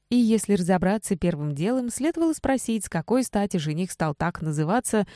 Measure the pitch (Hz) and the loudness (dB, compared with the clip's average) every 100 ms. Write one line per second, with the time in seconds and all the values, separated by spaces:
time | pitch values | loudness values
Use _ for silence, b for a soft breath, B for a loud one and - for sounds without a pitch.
0 | _ 247 226 220 - 202 175 185 185 214 | _ 2 4 4 2 2 4 2 2 0
1 | - 185 175 156 147 143 180 262 240 - | -2 -2 0 0 -2 -2 0 0 -2 -2
2 | 285 330 330 311 269 269 - 226 - 170 | -2 0 0 0 0 0 0 -4 -2 -6
3 | 156 247 254 208 202 185 151 151 185 - | 0 0 2 0 0 -2 -2 -2 -4 -2
4 | 160 143 160 - 156 147 156 226 - 220 | -4 -2 -4 -2 -4 -2 0 0 2 0
5 | 196 | -2